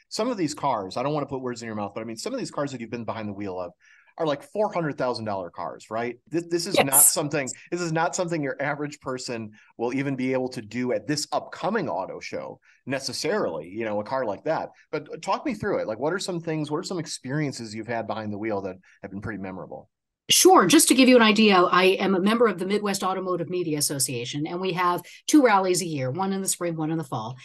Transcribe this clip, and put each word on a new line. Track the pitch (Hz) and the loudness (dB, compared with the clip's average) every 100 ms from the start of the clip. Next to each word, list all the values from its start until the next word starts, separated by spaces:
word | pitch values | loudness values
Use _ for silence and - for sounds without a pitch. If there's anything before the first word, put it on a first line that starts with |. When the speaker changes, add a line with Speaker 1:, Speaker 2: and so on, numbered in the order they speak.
| _ | _
Speaker 1:
some | - 240 | -4 -2
of | 208 | -2
these | 151 | -2
cars, | - 143 113 95 123 | -2 0 0 -2 -4
I | |
don't | 139 | -2
wanna | 151 135 | -2 -4
put | 131 | -6
words | 127 117 | -6 -8
in | 117 | -6
your | 107 | -6
mouth, | 101 117 | -6 -6
but | |
I | |
mean, | 113 113 | -10 -8
some | 226 | -6
of | 262 | -6
these | 165 | -6
cars | - 139 | -4 -6
that | 131 | -6
you've | 113 | -8
been | 120 110 | -8 -6
behind | 107 107 | -6 -8
the | |
wheel | 98 101 90 | -8 -8 -6
of | 87 - _ _ _ - | -8 -12 _ _ _ -4
are, | 160 | -2
like, | 143 | -2
four | - 202 208 | -4 -2 -2
hundred | 185 156 131 | 0 -4 -2
thousand | 127 113 107 | -2 -2 -4
dollar | 98 85 | -6 -6
cars, | - 82 60 - | -8 -10 -10 -8
right? | 110 123 - _ | -4 -4 -8 _
This, | 165 170 | -6 -2
this | 170 196 | -2 0
is | - | 2
not | 139 | 4
Speaker 2:
Yes. | 135 - | 6 6
Speaker 1:
something, | 170 147 151 127 - - | 4 0 -2 -4 -8 -8
this | 175 | -4
is | 175 | -2
not | 160 175 185 | 0 0 0
something | 175 165 | -2 -2
your | 139 131 | -2 -2
average | 139 143 147 - | -4 -4 -6 -8
person | 143 127 127 117 107 107 _ - | -8 -8 -6 -8 -10 -16 _ -4
will | 120 | -2
even | 135 143 131 | 0 -2 -2
be | 127 | 0
able | 131 127 | 0 -2
to | 127 | -6
do | 107 120 123 | -8 -4 -2
at | 107 120 | -2 -2
this | 151 - | -4 -2
upcoming | 143 - - 175 226 131 | -4 -6 -6 -2 -2 -2
auto | 87 92 85 | -4 -6 -10
show | - 87 65 - _ _ - | -10 -10 -10 -14 _ _ -6
necessarily, | 131 131 117 151 208 113 80 82 | -6 -6 -6 -2 -2 -2 -6 -8
you | 107 113 | -6 -4
know, | 104 | -4
a | |
car | 104 135 | -4 -4
like | 117 95 | -4 -4
that. | 147 151 85 - _ | -4 -4 -4 -12 _
But | 151 151 - | -8 -8 -10
talk | 190 226 285 | -4 -4 -4
me | 214 | -4
through | 214 156 | -2 -2
it. | 175 | -2
Like, | 110 | -4
what | 151 | -2
are | 190 | -2
some | - 175 | -4 -6
things, | 165 156 143 | -4 -4 -2
what | 151 | -4
are | |
some | 185 185 | -4 -6
experiences | 156 - 127 147 147 123 113 | -6 -8 -6 -2 -2 -4 -8
you've | 110 110 | -8 -6
had | 117 110 | -4 -4
behind | 107 107 | -6 -6
the | 101 | -6
wheel | 110 98 | -4 -4
that | 95 92 _ _ | -4 -10 _ _
have | 98 | -14
been | 98 | -10
pretty | 117 98 | -8 -8
memorable? | 95 92 76 - - _ _ _ - | -8 -10 -12 -14 -18 _ _ _ 0
Speaker 2:
Sure. | - 349 349 185 | 6 8 8 8
Just | 311 - | 6 6
to | 262 | 6
give | 254 | 8
you | 247 | 8
an | |
idea, | 220 214 214 185 | 8 6 8 8
I | 180 180 | 6 6
am | 190 196 190 190 | 6 4 2 2
a | |
member | 202 233 233 | 4 4 4
of | 180 | 2
the | 190 | -2
Midwest | 202 202 196 | -2 0 -2
Automotive | 185 185 185 175 165 | -2 -2 -2 -4 -2
Media | 180 165 147 | -4 -2 0
Association, | 151 143 139 120 123 147 160 | 0 0 -2 -4 -6 -6 -6
and | 175 | -4
we | 190 | -2
have | 175 180 175 - - - | 0 0 0 -4 -12 4
two | 302 | 6
rallies | 247 196 185 180 | 8 6 4 2
a | 175 | 0
year, | 147 127 | -2 -2
one | 160 190 | -2 -2
in | 196 | -2
the | 190 | -2
spring, | - 175 160 | -2 -2 -2
one | 156 | -2
in | 160 | -2
the | |
fall. | 156 - 113 127 | -4 -6 -8 -10